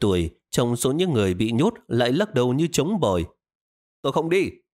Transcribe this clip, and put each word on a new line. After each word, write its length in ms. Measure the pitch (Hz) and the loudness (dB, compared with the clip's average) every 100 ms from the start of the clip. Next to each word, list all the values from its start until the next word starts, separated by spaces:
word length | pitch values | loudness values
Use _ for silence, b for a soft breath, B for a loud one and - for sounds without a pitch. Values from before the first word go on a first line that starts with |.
tuổi 300 | 104 90 82 - _ | 0 0 -2 -6 _
trong 260 | - 120 120 | -2 0 0
số 160 | 131 | -2
những 200 | 147 185 | 0 0
người 220 | 123 98 | 0 0
bị 180 | 92 110 | 0 -2
nhốt 220 | 117 185 226 - | 0 0 -2 -4
lại 260 | 117 123 | 0 2
lắc 220 | 143 214 | 0 0
đầu 180 | 127 123 | 0 0
như 160 | 127 165 | 0 0
trống 280 | - 143 214 | 0 -2 0
bòi. 240 | 117 90 80 _ _ _ _ _ _ _ | 0 0 -2 _ _ _ _ _ _ _
"Tôi 100 | 139 | -4
không 180 | 156 165 | -2 0
đi, 200 | 185 139 - _ | 0 -2 -6 _